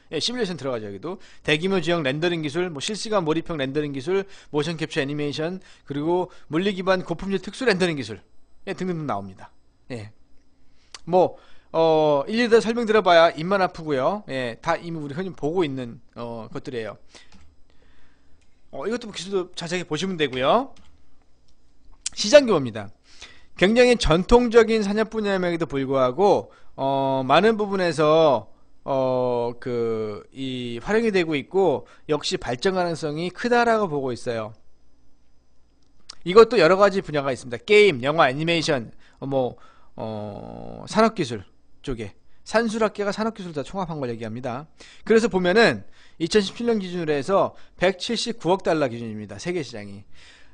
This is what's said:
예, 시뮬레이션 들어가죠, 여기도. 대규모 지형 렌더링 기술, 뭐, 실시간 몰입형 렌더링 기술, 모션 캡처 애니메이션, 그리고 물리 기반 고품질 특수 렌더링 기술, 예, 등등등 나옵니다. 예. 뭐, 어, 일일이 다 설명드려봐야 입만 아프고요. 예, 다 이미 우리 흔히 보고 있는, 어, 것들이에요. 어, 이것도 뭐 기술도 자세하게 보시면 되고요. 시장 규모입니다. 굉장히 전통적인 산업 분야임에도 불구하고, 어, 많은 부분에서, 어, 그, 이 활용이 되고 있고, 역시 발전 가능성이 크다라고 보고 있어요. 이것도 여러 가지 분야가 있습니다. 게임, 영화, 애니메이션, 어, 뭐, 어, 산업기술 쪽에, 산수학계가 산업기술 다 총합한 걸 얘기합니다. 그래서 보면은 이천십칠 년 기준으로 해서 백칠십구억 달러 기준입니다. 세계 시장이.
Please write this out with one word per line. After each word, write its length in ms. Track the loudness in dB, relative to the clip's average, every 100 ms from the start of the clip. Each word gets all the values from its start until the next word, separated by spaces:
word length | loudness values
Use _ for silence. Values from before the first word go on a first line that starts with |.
| -10
예, 80 | -4
시뮬레이션 380 | -4 -2 -4 -4
들어가죠, 280 | -6 -6 -6
여기도. 300 | -10 -10 -10 -14 -8
대규모 360 | 0 0 2 0
지형 240 | 0 0
렌더링 380 | 0 0 0 -2
기술, 280 | -2 -4 -4
뭐, 120 | -4
실시간 420 | -6 -6 -2 0
몰입형 340 | 0 -2 -4 -4
렌더링 360 | -4 -4 -4
기술, 320 | -6 -2 -2 -4 -10 -6
모션 240 | -4 -2 -4
캡처 240 | -4 -2
애니메이션, 640 | -2 -2 -4 -4 -6 -6 -14 -20 -10
그리고 440 | -4 0 0 -2 -8 -6
물리 260 | -2 0
기반 300 | 0 0 0
고품질 360 | -2 -6 -4 -4
특수 240 | -6 -8
렌더링 320 | -6 -2 -2 -2
기술, 260 | -6 -12 -16 -20 -20 -16 -12
예, 60 |
등등등 340 | -8 -6 -6 -4
나옵니다. 440 | -6 -8 -14 -20 -20 _ _ -14
예. 200 | -14 -14 -18 -20 -20 -20 -20 -20 -20 -20 -16 0
뭐, 320 | 4 4 0 -16 -18 -6
어, 520 | 2 4 4 4 2 2
일일이 220 | 0 4
다 100 | 4
설명드려봐야 720 | 4 0 2 4 6 8 8
입만 320 | 4 -2 0
아프고요. 640 | 0 -2 -4 0 0 -2 -4
예, 300 | -4 -4 -4
다 140 | -4 -4
이미 220 | -4 -10
우리 160 | -8
흔히 160 | -8 -8
보고 340 | -6 -2 0
있는, 380 | 0 -2 -10 -14 -18 -12
어, 340 | -10 -10 -10
것들이에요. 460 | -12 -8 -8 -8 -12 -18 -20 -20 -20 -20 -20 -20 -20 -20 -18 -18 -20 -20 -20 -20 -20 -16
어, 160 | -8 -6
이것도 200 | -6 -8
뭐 60 | -12
기술도 380 | -4 -4 -4
자세하게 340 | -8 -6 -6 -4
보시면 300 | -4 -4 -2
되고요. 580 | -2 0 2 2 0 -8 -18 -18 -18 -18 -20 -20 -20 -20 -20 -20 -20 -16 -12
시장 320 | -6 6 8 8
규모입니다. 440 | 4 0 -6 -12 -16 _ -20 -20 -20 -18 0
굉장히 380 | 4 6 6 4
전통적인 880 | 4 2 6 4 6 6 6 2
산업 260 | 0 -2 -2
분야임에도 560 | -2 -2 0 0 -2 -2
불구하고, 880 | -4 -2 2 2 4 4 4 0 -12 -16 -6
어, 460 | -2 0 0 0 4
많은 300 | 6 6 2
부분에서, 920 | 0 0 0 2 4 6 6 4 0 -16 -20 -14 -4
어, 680 | -2 0 0 0 -2 -4 -6
그, 640 | -6 -2 -2 -2 -4 -8 -14
이 480 | -10 -8 -8 -8 -8
활용이 300 | -2 0 2
되고 240 | 0 0 -2
있고, 500 | -2 2 2 2 -4 -14 -4
역시 300 | -4 -2 -6
발전 380 | -4 -2 0 0
가능성이 540 | -2 -4 -6 -6 -8
크다라고 600 | -6 0 2 4 2 0
보고 240 | -2 -4
있어요. 400 | -4 -4 -6 -6 -12 -20 -20 -20 -20 -20 -20 -20 -20 -20 -20 -20 _ -20 -20 -20 -10
이것도 360 | 4 8 8 8
여러 180 | 6 6
가지 240 | 4 4
분야가 320 | -2 -2 -2
있습니다. 320 | -4 -6 -10 4
게임, 360 | 6 6 4
영화, 280 | 0 4 2
애니메이션, 640 | 2 0 0 2 -2 -4 -14 -20 -12
어, 60 | -4
뭐, 320 | 0 -2 -4 -16 -20 -18 -12
어, 880 | -8 -8 -10 -10 -12 -12 -14 -14 -4
산업기술 560 | 2 2 2 -6 -6 -12 -20 -20 -14
쪽에, 340 | -10 -8 -10 -14 -20 -18 -4
산수학계가 640 | -2 0 0 -2 -2 -4
산업기술 400 | -2 -4 -6 -8
다 100 | -8
총합한 380 | -8 -6 -6 -6
걸 100 | -6
얘기합니다. 560 | -6 -8 -8 -8 -8 -12 -20 -20 -8
그래서 240 | 2 4 4
보면은 560 | 2 4 6 6 4 -6 -18 -20 -8
이천십칠 460 | 0 2 0 -2 -2
년 140 | -2
기준으로 320 | -2 -4 -2
해서 440 | -2 2 2 2 -2 -18 -2
백칠십구억 880 | 0 0 -4 -4 -4 -4 0 0
달러 240 | 2 0 0
기준입니다. 500 | -2 -8 -10 -12 -10
세계 260 | -6 -6
시장이. 420 | -6 -10 -14 -14 -16 -18 -18 -20 -20